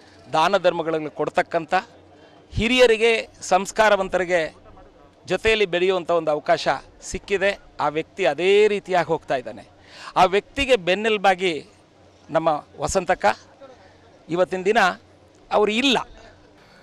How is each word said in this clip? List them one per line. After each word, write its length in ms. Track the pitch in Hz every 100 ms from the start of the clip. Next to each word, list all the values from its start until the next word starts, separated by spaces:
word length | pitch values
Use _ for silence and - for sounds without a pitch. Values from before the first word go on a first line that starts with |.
| - - -
ದಾನ 240 | 160 165 196
ಧರ್ಮಗಳನ್ನು 540 | 175 170 160 160 151
ಕೊಡ್ತಕ್ಕಂಥ, 600 | - 151 - 175 165 156 180 - - - - - - _
ಹಿರಿಯರಿಗೆ, 760 | - 220 254 247 220 233 226 - -
ಸಂಸ್ಕಾರವಂತರಿಗೆ 1120 | - 185 196 - 214 202 190 180 175 180 156 - - - - _ - _ 123
ಜೊತೆಯಲ್ಲಿ 380 | 180 220 220 202
ಬೆಳೆಯುವಂಥ 460 | 175 185 185 165
ಒಂದು 200 | 170 160
ಅವಕಾಶ 360 | 151 - 165 - 139 - -
ಸಿಕ್ಕಿದೆ. 580 | - - - 196 196 - - -
ಆ 80 | 143
ವ್ಯಕ್ತಿ 380 | 151 156 - 180
ಅದೇ 420 | 143 180 202 214
ರೀತಿಯಾಗಿ 400 | 202 185 180 151
ಹೋಗ್ತಾ 280 | 160 - 139
ಇದ್ದಾನೆ. 320 | 123 98 101 - - - - -
ಆ 100 | 185
ವ್ಯಕ್ತಿಗೆ 500 | 190 - - 269 247
ಬೆನ್ನೆಲುಬಾಗಿ 920 | 170 190 214 214 196 185 185 151 - - _ _ - _ -
ನಮ್ಮ 360 | 151 165 147 - -
ವಸಂತಕ್ಕ 460 | 151 196 175 180 202 214 - - 269 - - - - - -
ಇವತ್ತಿನ 320 | 165 180 185
ದಿನ 160 | 185 226 190 185 - _ _ _ -
ಅವರು 200 | 208 208
ಇಲ್ಲ. 360 | 220 269 202 - - - - - _ _ -